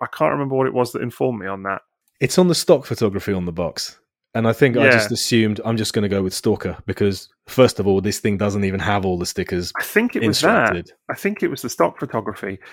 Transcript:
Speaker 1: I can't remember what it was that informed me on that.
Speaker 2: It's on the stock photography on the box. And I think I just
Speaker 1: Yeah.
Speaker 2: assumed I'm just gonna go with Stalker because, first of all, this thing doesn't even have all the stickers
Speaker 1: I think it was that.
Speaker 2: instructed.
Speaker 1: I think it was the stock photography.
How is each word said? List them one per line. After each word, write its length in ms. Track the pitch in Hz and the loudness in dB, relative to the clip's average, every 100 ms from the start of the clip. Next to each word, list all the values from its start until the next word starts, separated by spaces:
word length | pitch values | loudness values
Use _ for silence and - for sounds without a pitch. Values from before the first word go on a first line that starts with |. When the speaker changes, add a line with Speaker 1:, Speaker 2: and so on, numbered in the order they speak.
Speaker 1:
I 40 | 123 | -6
can't 260 | - 156 | 0 0
remember 220 | 143 139 | 0 -2
what 120 | 131 131 | 0 0
it 80 | |
was 180 | 123 120 | 0 -2
that 100 | - | -2
informed 380 | 120 - 135 113 | -6 -2 -2 -2
me 60 | 95 | -6
on 160 | 98 | -6
that. 160 | 98 95 _ _ _ - | -6 -6 _ _ _ -2
Speaker 2:
It's 180 | 135 - | 0 4
on 80 | 180 | 4
the 60 | |
stock 300 | 165 - 147 | 2 4 2
photography 480 | - 117 107 95 - | 2 -2 0 -2 -2
on 140 | 98 87 | -2 -2
the 60 | |
box. 460 | 82 85 - - - _ _ _ | -4 -6 -6 -12 -14 _ _ _
And 120 | 117 113 | -2 0
I 60 | |
think 240 | 113 139 120 | 4 4 4
I 140 | 135 | 6
just 180 | 117 104 | 6 4
Speaker 1:
Yeah. 40 | |
Speaker 2:
assumed 460 | 117 - 120 107 104 | -2 2 4 4 0
I'm 140 | 110 117 | -2 -2
just 160 | 107 | 0
gonna 160 | - 101 | 0 0
go 120 | 98 | 0
with 120 | 92 | -2
Stalker 420 | - 117 104 92 85 | -2 0 0 -2 -8
because, 460 | - 92 101 95 - _ - | -8 0 0 0 -8 _ -4
first 340 | - 123 - | 4 4 4
of 60 | 101 | 2
all, 160 | 95 | 2
this 180 | 98 - | 2 -2
thing 160 | 113 98 | -2 0
doesn't 280 | 101 101 | 0 0
even 160 | 98 95 | -2 -2
have 260 | 98 101 95 | 0 0 0
all 100 | 90 | -2
the 60 | |
stickers 480 | 90 - 90 90 90 - | -4 -6 -4 -4 -6 -8
Speaker 1:
I 40 | |
think 320 | - 208 240 | -2 0 0
it 80 | - 113 | 0 0
was 140 | 101 | 2
that. 180 | 165 226 117 | 2 2 2
Speaker 2:
instructed. 180 | 90 85 _ - | 0 -8 _ -12
Speaker 1:
I 60 | |
think 280 | 131 202 214 | -6 -4 -2
it 60 | 175 | -4
was 140 | 139 | -4
the 80 | 120 | -6
stock 280 | - 170 - | -2 -2 -2
photography. 600 | 131 117 104 98 101 98 - | -6 -4 -4 -8 -8 -10 -14